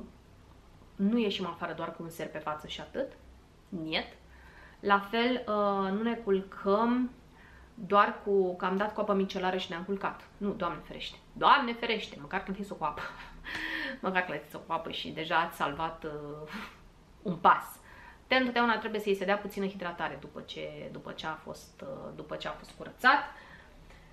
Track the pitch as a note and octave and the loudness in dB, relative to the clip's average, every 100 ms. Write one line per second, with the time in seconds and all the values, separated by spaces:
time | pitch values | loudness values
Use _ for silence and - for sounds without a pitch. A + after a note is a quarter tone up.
0 | - - - - - - - - - - | -6 -18 -20 -20 -20 -20 -20 -20 -20 0
1 | G3 A#3+ G#3+ - F3 E3+ E3+ D#3+ D#3+ - | 4 4 2 0 -4 -4 -6 -4 -6 -6
2 | E3 - D#3 - - D3+ - - D3+ - | -10 -6 -6 -6 -6 -6 -6 -10 -8 -4
3 | C#4 - - - - - - F3+ D#3+ E3+ | -6 -6 -20 -20 -20 -20 -10 -6 -2 -2
4 | - - - - - - - - G3+ G3+ | -2 -12 -20 -20 -20 -20 -20 -6 4 4
5 | G3 A#3 A#3+ B3+ - G#3 G3+ G3 F#3+ G3 | 4 2 2 2 0 2 4 4 2 2
6 | A3+ A#3 A3 F#3+ F#3+ - G3 G3+ A#3 B3 | 0 0 2 2 2 -4 2 4 4 4
7 | B3 - - - - - - - F3+ G3+ | 0 -4 -20 -20 -20 -20 -20 -12 4 6
8 | A3 A#3 G#3 G3 F3+ F3+ F#3 F#3+ G#3+ G#3+ | 6 2 2 4 4 2 0 2 0 0
9 | G#3 G3 F#3+ G3 F#3 F#3 F#3 F#3 F#3 G3 | 2 4 4 2 0 0 -2 -6 -4 -2
10 | G3 - - - G3+ - F3 D#3 - D3+ | -2 -4 -16 -6 -4 -2 -2 -4 -10 -10
11 | - - - - E3 C4+ A#3+ A#3 A3+ G#3+ | -10 -12 -16 4 8 8 6 -2 0 -2
12 | - - D3 F#3+ G3 G3 G3 - D3+ D3 | -2 -10 -4 -4 -2 -6 -6 -2 -2 -2
13 | - - - - - - - - - - | -8 -10 -14 -14 -10 -6 -4 -2 -4 -2
14 | - F#3 - C#3+ - - - E3 - - | 0 0 0 -6 -8 -14 -4 -2 -2 -6
15 | E3 D3+ D#3+ E3+ E3+ - D3+ D3 D#3+ - | -6 -6 2 2 2 0 -2 0 -4 -4
16 | D#3+ D3+ D3 D3+ D#3 G#3+ - - - - | -8 -8 -8 -10 -10 -12 -12 -16 -20 -20
17 | - - - E3+ F#3+ - - - - - | -20 -8 -6 4 6 6 2 -16 -20 -20
18 | - - - B3+ B3 A#3 A#3+ G#3+ A3 G#3+ | -20 -20 2 2 4 4 4 2 0 -2
19 | G#3 G3 F#3 G3+ G3+ - G3 G3 F3 F3 | 0 0 2 0 0 -4 -4 -4 -8 -4
20 | D#3+ C#3 D3 - - D#3 D#3 D3 - - | -4 -6 -12 -14 -12 -10 -8 -8 -12 -12
21 | - - D#3+ D#3 D#3 D#3 - - - D3 | -12 -8 -8 -8 -10 -14 -16 -16 -12 -10
22 | C#3 D3+ D3+ D#3 D#3 D3+ - - D#3 - | -12 -12 -10 -8 -8 -10 -14 -14 -14 2
23 | B3+ D4 - - - - - - - - | 6 6 2 -12 -18 -20 -20 -20 -20 -20
24 | - | -20